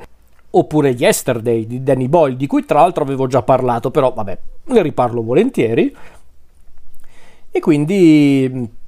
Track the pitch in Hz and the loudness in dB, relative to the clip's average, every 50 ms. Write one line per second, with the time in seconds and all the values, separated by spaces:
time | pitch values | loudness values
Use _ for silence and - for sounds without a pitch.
0 | - - - _ _ _ - - - - - 185 147 - 151 151 143 139 127 120 | -6 -12 -20 _ _ _ -20 -20 -10 -2 0 0 0 2 0 2 2 2 0 2
1 | 151 208 208 - - 139 123 117 110 123 117 113 110 110 123 127 131 139 131 127 | 2 0 0 0 -2 -4 -4 -2 0 -2 -2 -2 -2 -6 -8 -6 0 0 0 0
2 | 127 123 156 175 156 135 123 127 139 - 269 294 - - 156 147 165 185 175 165 | 0 2 2 2 2 2 0 -4 -4 -2 -2 -2 0 2 2 4 4 2 2 -2
3 | 147 135 139 131 135 127 127 127 110 - 135 127 131 123 120 117 110 135 - 156 | -4 -2 -2 -2 -2 0 0 0 2 2 2 2 2 0 -2 -2 -2 -2 0 2
4 | 135 127 - 117 107 - - - - - - - - - 262 226 170 147 - - | 0 0 0 -2 -6 -6 -6 -6 -6 -8 -8 -8 -6 0 0 0 0 0 0 -2
5 | 123 120 113 120 113 110 127 160 226 269 - - 131 110 117 147 226 285 - - | -2 -2 -2 -4 -2 0 2 2 2 0 0 -2 0 0 2 0 0 0 -2 -8
6 | - - - - - - - - - - _ - - - - - - - - - | -18 -18 -18 -20 -20 -20 -20 -20 -20 -20 _ -20 -16 -14 -12 -10 -8 -8 -8 -8
7 | - - - - - - - - - - - 359 - 185 156 147 151 151 202 196 | -8 -10 -12 -14 -16 -18 -18 -18 -12 -6 -6 -2 2 2 2 2 2 0 2 4
8 | 180 160 156 151 147 143 139 135 131 127 127 131 120 110 - - - | 6 6 6 6 6 4 4 2 2 0 -2 -4 -8 -8 -10 -12 -14